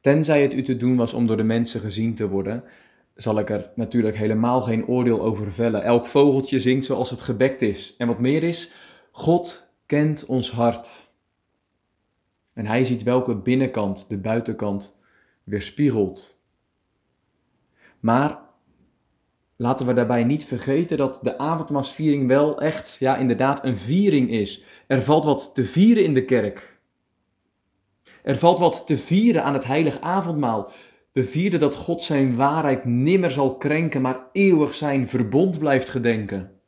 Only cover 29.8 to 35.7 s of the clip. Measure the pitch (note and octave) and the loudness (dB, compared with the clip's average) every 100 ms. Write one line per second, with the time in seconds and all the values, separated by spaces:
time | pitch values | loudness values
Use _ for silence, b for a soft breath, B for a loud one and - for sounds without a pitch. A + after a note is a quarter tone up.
29.8 | D#3+ C3+ D#3 F#3 E3+ D#3 C3 A2 G2 B | 0 -2 -4 -4 -2 -2 0 -2 -6 B
30.8 | B B B - B2+ D#3 F#3+ E3+ C#3+ - | B B B -4 -2 0 0 2 0 -2
31.8 | - E3+ - D3 C3+ A#2+ C#3 D3+ D3+ B2+ | -6 -6 -2 0 0 2 0 2 0 0
32.8 | B2 A#2+ C#3 F#3+ F3 C3+ C3+ C3 C#3+ D3+ | 0 0 2 2 2 0 -2 0 -2 0
33.8 | E3 C#3 C3 C3 - F#3+ G3 E3+ D3 - | 0 -2 -2 -4 -8 2 4 6 2 0
34.8 | D3+ C#3 A#2+ B2+ A2 C3 F#3+ D#3+ D3+ | -2 0 0 -2 0 2 2 0 0